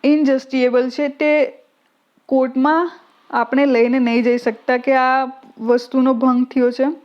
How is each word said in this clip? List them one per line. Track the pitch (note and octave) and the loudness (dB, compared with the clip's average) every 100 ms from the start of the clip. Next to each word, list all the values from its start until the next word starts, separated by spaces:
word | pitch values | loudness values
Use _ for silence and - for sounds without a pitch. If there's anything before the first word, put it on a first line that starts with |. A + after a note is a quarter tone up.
ઇનજસ્ટિએબલ | C#4 D4+ C#4 C4 C4 C4 B3 B3 B3+ | 2 2 2 0 -2 0 2 2 -2
છે. | B3 C#4+ | -4 -6
તે | C#4+ D4+ D4+ C4+ - _ _ _ _ _ _ - | -2 0 2 0 -6 _ _ _ _ _ _ -4
કોર્ટમાં | C4 C4 C4 C#4+ D#4+ F4 - _ _ _ | -2 0 0 0 0 -2 -8 _ _ _
આપણે | A#3+ - C4+ C#4+ | -4 -2 0 2
લઈને | A#3+ A#3+ C4 | 2 2 0
નહીં | A#3+ A#3 | 0 0
જઈ | A#3+ A#3+ | 0 0
શકતા | A#3+ A3 - B3 | -2 -6 -4 -2
કે | C4 | 0
આ | C4 B3+ C4 C4 C4 - - | 0 2 0 -4 -10 -20 -10
વસ્તુનો | A3+ A#3+ B3 C4 C4 | -2 -2 0 0 0
ભંગ | A#3+ C4 B3 B3+ | 2 0 0 -2
થયો | C4+ B3 | 0 -2
છે. | B3 C4+ D#4+ | 0 -4 -4